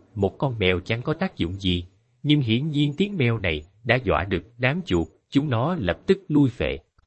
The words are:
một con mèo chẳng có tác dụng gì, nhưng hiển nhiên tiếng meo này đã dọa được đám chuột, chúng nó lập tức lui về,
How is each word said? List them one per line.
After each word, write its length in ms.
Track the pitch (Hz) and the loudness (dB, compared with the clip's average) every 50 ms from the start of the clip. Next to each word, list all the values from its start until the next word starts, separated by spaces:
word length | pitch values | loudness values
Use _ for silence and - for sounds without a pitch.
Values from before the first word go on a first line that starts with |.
| _ _ - | _ _ -4
một 220 | 104 98 95 - | 0 0 0 0
con 180 | - - 139 120 110 | -2 -4 -4 -2 2
mèo 200 | 98 90 92 90 | 2 2 2 2
chẳng 220 | 92 - 113 120 | 0 -4 -6 -4
có 120 | 127 156 156 | -4 -6 -4
tác 240 | - 190 190 - | -4 -4 -6 -4
dụng 160 | - 87 82 95 | -4 -4 -4 -4
gì, 320 | 95 95 92 90 87 87 - _ _ _ _ _ _ - | -4 -2 -2 -2 -2 -4 -8 _ _ _ _ _ _ 0
nhưng 180 | 147 151 147 | 2 2 2
hiển 280 | 131 110 110 123 147 160 | 4 2 0 0 0 -2
nhiên 240 | 139 147 147 147 139 | 0 0 0 0 0
tiếng 200 | - 196 208 208 | 0 -2 -2 0
meo 200 | 175 127 117 117 | 0 0 0 0
này 240 | 110 95 87 78 73 - - _ _ - | 0 -2 -2 -2 -4 -6 -12 _ _ 0
đã 120 | - 117 | 0 0
dọa 280 | 131 123 95 80 71 85 | 2 2 2 0 0 0
được 200 | 98 95 87 - - _ | 0 -4 -4 -4 -8 _
đám 240 | - 123 127 147 185 165 | -2 -2 -2 -2 -2 -4
chuột, 220 | - 98 85 82 - _ _ _ - | -2 0 0 0 -2 _ _ _ -2
chúng 200 | - 139 147 151 | 0 0 0 0
nó 260 | 120 110 123 165 185 165 | 0 0 0 -2 -2 -2
lập 200 | 95 87 85 - - | -2 -2 -2 -2 0
tức 120 | - 190 190 - | 0 0 0 0
lui 220 | - 151 147 143 127 - | 0 2 4 4 2 0
về, 200 | - 78 67 67 69 _ _ _ _ _ | -2 -4 -4 -4 -6 _ _ _ _ _